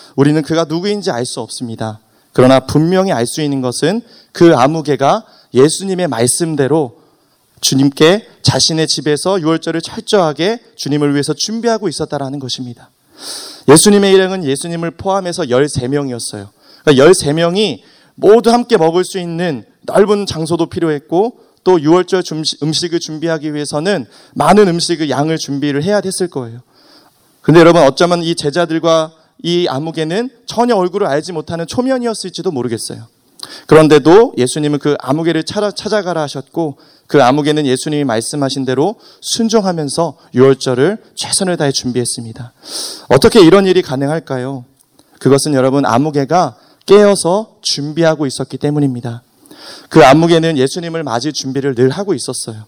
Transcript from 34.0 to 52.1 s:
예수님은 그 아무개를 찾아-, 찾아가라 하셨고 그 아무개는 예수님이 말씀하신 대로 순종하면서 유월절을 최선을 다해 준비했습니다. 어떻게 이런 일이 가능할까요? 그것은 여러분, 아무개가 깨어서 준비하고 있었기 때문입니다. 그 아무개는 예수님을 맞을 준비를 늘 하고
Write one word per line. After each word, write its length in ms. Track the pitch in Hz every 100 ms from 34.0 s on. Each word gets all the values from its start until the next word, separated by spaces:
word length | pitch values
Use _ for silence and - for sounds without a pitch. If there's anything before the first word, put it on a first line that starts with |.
| 135 196 254 117
예수님은 420 | 123 160 147 147
그 160 | 147 143
아무개를 440 | 123 156 165 160
찾아-, 280 | 156 208 208
찾아가라 500 | 196 196 208 180 160
하셨고 540 | 143 143 - - 156 139 _ _ _
그 180 | 147
아무개는 420 | 123 147 147 151 143
예수님이 380 | 127 160 147
말씀하신 600 | 143 113 117 151 135 139 131
대로 300 | 127 170 - _ _
순종하면서 960 | - - 226 220 190 170 143 - 165 - _ 123
유월절을 600 | 135 135 135 123 156 220 _ -
최선을 420 | - - 190 170
다해 140 | 143
준비했습니다. 840 | - 127 123 120 - 113 - 120 _ - - - - -
어떻게 300 | 127 226 233
이런 240 | 165 196 190
일이 160 | 180
가능할까요? 840 | 175 131 139 160 160 131 127 135 123 _ _ _ _ _
그것은 340 | 135 135 156
여러분, 320 | 139 131 139 110
아무개가 720 | 117 156 143 131 170 151 - _ _ -
깨어서 720 | 202 202 196 165 196 220 _
준비하고 640 | - - 147 151 165 151 143
있었기 320 | - 131 131
때문입니다. 640 | 147 151 143 123 117 117 - _ _ - - - -
그 160 | 156 139
아무개는 520 | 147 165 170 165 151
예수님을 460 | 135 185 170 165
맞을 280 | 147 117 147
준비를 440 | - 135 135 139 120
늘 140 | 131
하고 240 | 160 202